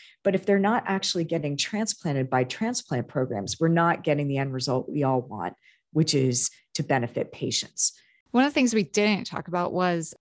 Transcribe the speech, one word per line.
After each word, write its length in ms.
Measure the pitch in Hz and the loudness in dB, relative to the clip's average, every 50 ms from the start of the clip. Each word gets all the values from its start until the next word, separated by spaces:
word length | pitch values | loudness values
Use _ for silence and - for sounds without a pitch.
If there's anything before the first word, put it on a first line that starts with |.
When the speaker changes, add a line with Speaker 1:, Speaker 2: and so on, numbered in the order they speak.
| - - - _ - | -20 -20 -10 _ 0
Speaker 1:
But 100 | 202 185 | 2 2
if 120 | 190 - | 2 2
they're 120 | - 202 196 | 4 4 4
not 260 | 196 208 226 - - | 4 4 2 0 0
actually 380 | - 190 190 190 - - 180 165 | -2 -2 -2 -2 -2 -2 -2 -2
getting 340 | 160 165 165 147 147 143 139 | 0 -2 -2 -2 -2 -2 -4
transplanted 720 | - - - 208 220 214 - - - 165 139 135 131 127 | -4 -4 -2 -4 -2 -4 -4 -4 -4 -2 0 0 0 0
by 140 | 131 127 127 | 2 0 0
transplant 600 | 127 - - 220 233 247 - - - 143 123 117 | 0 -2 -4 -4 -2 -2 -4 -4 -4 -4 -4 -4
programs, 540 | - - 143 131 123 113 101 98 - - - | -2 -2 -4 -2 -2 -4 -6 -6 -6 -4 0
we're 80 | 165 165 | 2 2
not 340 | 165 170 170 170 165 - | 4 4 4 2 2 0
getting 260 | - 160 147 147 147 139 | 0 0 0 0 0 -2
the 100 | 139 135 | 0 -2
end 160 | 139 139 131 | -2 -2 -4
result 340 | 131 127 - 127 127 - - | -4 -2 -2 -2 -2 -2 -2
we 140 | - 147 | -2 0
all 180 | 143 135 131 127 | 0 2 2 0
want, 340 | 123 135 107 104 85 90 - _ _ _ _ _ _ _ | -2 -4 -8 -8 -8 -8 -10 _ _ _ _ _ _ _
which 220 | - 151 160 151 - | 0 2 2 2 2
is 360 | 139 131 131 123 123 - - - _ _ _ - | 2 2 2 2 0 0 -2 -4 _ _ _ -6
to 80 | - | -6
benefit 500 | 151 - 147 131 117 120 - - 120 - | -2 0 0 0 0 -2 -4 -6 -6 -6
patients. 600 | - - 120 117 113 - - - - - - - - _ _ _ _ _ _ _ | -8 -8 -6 -4 -4 -4 -6 -6 -4 -4 -4 -4 -4 _ _ _ _ _ _ _
Speaker 2:
One 140 | - 240 262 | 2 2 2
of 60 | 294 | 4
the 40 | 285 | 4
things 200 | 311 254 240 220 | 2 2 4 4
we 80 | 220 | 2
didn't 440 | 185 - - 208 208 214 208 175 - | 0 2 2 2 4 4 2 0 -2
talk 220 | - - - - - | -6 -8 -8 -8 -4
about 240 | 170 180 180 - | -2 -2 -2 0
was, 400 | - 180 180 180 175 170 160 - - _ | 0 2 2 2 2 0 -2 -6 -10 _